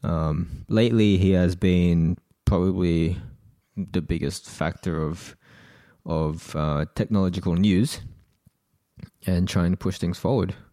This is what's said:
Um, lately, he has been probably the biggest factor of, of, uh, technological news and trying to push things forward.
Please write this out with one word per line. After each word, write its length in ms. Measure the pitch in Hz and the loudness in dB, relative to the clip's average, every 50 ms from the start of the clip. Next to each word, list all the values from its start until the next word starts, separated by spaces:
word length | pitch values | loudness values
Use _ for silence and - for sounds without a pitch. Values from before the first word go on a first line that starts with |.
Um, 600 | _ - 85 82 80 78 76 73 85 - - - - - | _ -2 -2 0 0 0 0 -2 -4 -6 -8 -14 -10 -2
lately, 500 | - 110 113 120 117 113 110 104 101 90 | 0 2 2 4 4 4 4 4 4 4
he 140 | 92 95 | 4 4
has 220 | 95 92 90 87 87 | 4 4 4 2 2
been 640 | 87 - 95 90 90 87 87 85 85 82 82 90 - _ _ _ _ _ | 2 2 2 4 4 4 4 4 4 2 2 0 -2 _ _ _ _ _
probably 760 | - - 92 90 95 95 92 90 87 85 82 82 80 87 87 - - - - _ - _ _ _ _ _ | 0 0 2 2 0 0 0 0 0 2 2 2 0 -2 -4 -8 -14 -18 -20 _ -20 _ _ _ _ _
the 240 | - 98 - - 95 | -10 -10 -4 -4 -4
biggest 480 | 82 76 - 85 73 71 - - - - | -4 -2 -4 -4 -2 -4 -6 -6 -12 -16
factor 540 | - - - 78 80 - _ - 85 80 | -10 -6 -4 -4 -4 -6 _ -6 -4 -4
of, 340 | 78 76 78 87 - - - _ _ _ - - - - - - _ _ _ _ _ | -4 -4 -6 -8 -12 -18 -20 _ _ _ -20 -20 -20 -20 -20 -20 _ _ _ _ _
of, 500 | - 80 80 80 78 76 82 - - - | -6 -4 -2 -2 -2 -4 -6 -10 -10 -6
uh, 300 | 80 76 76 76 73 76 78 _ | -4 -2 -2 0 -2 -2 -4 _
technological 600 | - 110 - - 104 95 92 87 - 87 - 87 | -6 -4 -2 0 0 0 0 -2 -2 -2 -2 0
news 460 | 85 95 104 98 90 107 143 - - - - - - _ _ _ _ _ _ _ _ _ _ _ _ _ _ _ - - - _ _ _ | 2 4 4 4 4 2 0 -2 -8 -14 -16 -18 -20 _ _ _ _ _ _ _ _ _ _ _ _ _ _ _ -20 -20 -20 _ _ _
and 220 | - 92 87 90 95 | -2 0 0 0 0
trying 220 | - 101 87 85 | 0 0 2 2
to 60 | 90 | 0
push 220 | 90 - 95 90 - | 0 -2 -4 -6 -4
things 200 | - 87 87 - | -4 -4 -4 -4
forward. 360 | - - 127 131 92 92 - - - _ | -2 -2 0 0 0 -2 -4 -8 -14 _